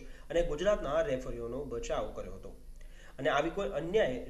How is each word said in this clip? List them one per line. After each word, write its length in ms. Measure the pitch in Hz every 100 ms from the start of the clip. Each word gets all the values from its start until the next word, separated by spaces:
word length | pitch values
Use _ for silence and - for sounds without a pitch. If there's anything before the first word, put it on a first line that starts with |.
| - - -
અને 120 | 160
ગુજરાતના 600 | 170 151 190 208 135 156
રેફરીઓનો 640 | 151 131 131 120 117 127 131
બચાવ 480 | 117 - 143 104
કર્યો 200 | 107 95
હતો 160 | 95 95 - - - - - - -
અને 100 | 131
આવી 200 | 143 165
કોઈ 200 | 185 202
અન્યાય 560 | 139 165 214 156 127 -